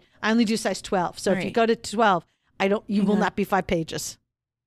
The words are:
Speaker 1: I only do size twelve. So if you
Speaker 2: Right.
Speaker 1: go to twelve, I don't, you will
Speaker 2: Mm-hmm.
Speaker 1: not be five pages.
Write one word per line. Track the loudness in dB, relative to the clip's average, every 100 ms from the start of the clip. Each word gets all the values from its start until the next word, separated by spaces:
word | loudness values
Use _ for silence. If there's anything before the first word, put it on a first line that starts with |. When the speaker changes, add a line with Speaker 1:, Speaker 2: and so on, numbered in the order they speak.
| _ -6
Speaker 1:
I | 0
only | 2
do | 2 0
size | -2 -6
twelve. | -4 -2 -2 -4
So | -2
if | 0
you |
Speaker 2:
Right. | 0
Speaker 1:
go | 0 2
to | 0
twelve, | -2 0 2 2 -2 _ _ -4
I | 0
don't, | 0 -2
you | 0
will | 2
Speaker 2:
Mm-hmm. | 2
Speaker 1:
not | 0 -2
be |
five | 0 0 0
pages. | -2 -2 -8 -10 -14 _ _ _ _